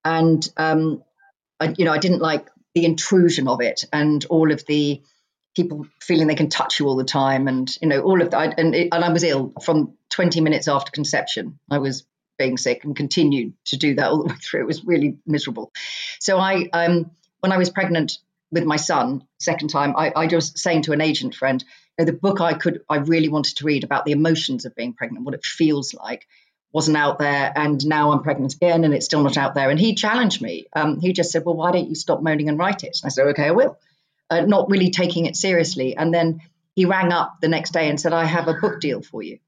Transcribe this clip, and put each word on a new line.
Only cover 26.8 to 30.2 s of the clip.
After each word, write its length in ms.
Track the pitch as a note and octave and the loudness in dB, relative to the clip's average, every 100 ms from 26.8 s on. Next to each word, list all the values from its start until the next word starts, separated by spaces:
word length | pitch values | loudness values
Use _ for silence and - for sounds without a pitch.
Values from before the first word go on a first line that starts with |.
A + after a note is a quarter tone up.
| D#3 D3+ | 2 2
out 220 | D3 C#3+ | 2 2
there. 340 | D3 C#3+ C3+ | 0 0 0
And 300 | D3+ D3+ C#3+ D3 | 0 0 0 0
now 260 | D3+ D3 | 2 4
I'm 100 | C#3+ | 2
pregnant 320 | D3+ C#3 C3 | 0 -2 -4
again 300 | - F3 E3 | 0 2 4
and 100 | D#3+ | 4
it's 100 | C#3 | 2
still 180 | - D3+ | 0 2
not 140 | C#3 C#3+ | 2 2
out 180 | C3+ | -2
there. 140 | C#3+ C3+ | 0 0
And 100 | D3+ | 2
he 160 | A3+ | 2
challenged 460 | A3 G#3+ A#3+ | 2 0 0